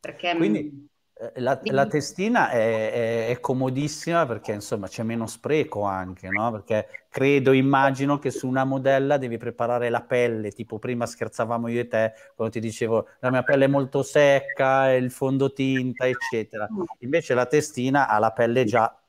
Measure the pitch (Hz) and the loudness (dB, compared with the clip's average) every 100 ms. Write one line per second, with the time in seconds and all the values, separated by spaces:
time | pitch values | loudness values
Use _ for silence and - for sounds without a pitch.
0 | - - 180 170 185 208 151 - - _ | -12 -8 -4 0 0 0 -4 -12 -20 _
1 | _ _ 113 131 123 135 - 135 139 147 | _ _ -14 -4 -2 -2 0 0 2 0
2 | 143 - 202 240 139 123 113 110 110 120 | -4 -4 0 2 2 2 2 2 0 -2
3 | 113 117 113 123 - 131 131 131 147 151 | -2 -2 -2 -4 -2 -2 -2 -2 -4 -6
4 | - 170 151 107 - 104 - 113 95 - | -2 0 0 -2 -6 -8 -4 -6 -6 -6
5 | 113 117 113 - - 151 139 107 101 95 | -4 -4 -6 -8 -2 0 0 -2 -4 -4
6 | 90 92 92 104 113 110 - 107 - - | -6 -10 -8 -2 -2 -4 -2 -2 -2 -12
7 | _ - 135 143 135 135 135 139 135 135 | _ 0 2 4 6 4 4 4 4 2
8 | 139 143 143 - 131 131 135 135 131 135 | 0 0 -2 -6 -4 -2 -2 0 2 2
9 | 139 143 131 117 120 113 117 120 120 117 | 2 0 -2 -6 -8 -4 -2 0 0 -2
10 | 120 123 120 113 107 - 113 107 123 123 | 0 0 2 0 -6 -8 -10 -8 -6 -4
11 | 117 - 110 - 113 117 117 117 120 113 | -4 -6 -8 -4 -4 -2 -2 -4 -2 0
12 | 110 - - _ 113 117 113 110 113 113 | 0 -2 -20 _ -6 -4 -8 -4 0 0
13 | - _ 127 127 123 139 135 139 135 143 | -2 _ -2 -2 2 2 4 2 0 -2
14 | 135 151 143 139 - - 135 135 135 131 | 0 4 6 4 0 0 2 4 4 4
15 | 127 - 135 135 135 135 135 131 127 120 | 0 -2 -2 2 0 0 0 0 -2 -2
16 | 127 123 - 117 107 110 104 214 175 - | -2 -2 -4 -4 -6 -8 -8 -6 -8 -8
17 | 120 156 156 123 123 151 147 - 123 139 | -2 -2 0 0 2 2 0 -4 0 2
18 | 127 107 110 - 117 120 120 113 113 - | 2 4 2 2 2 2 2 4 2 -2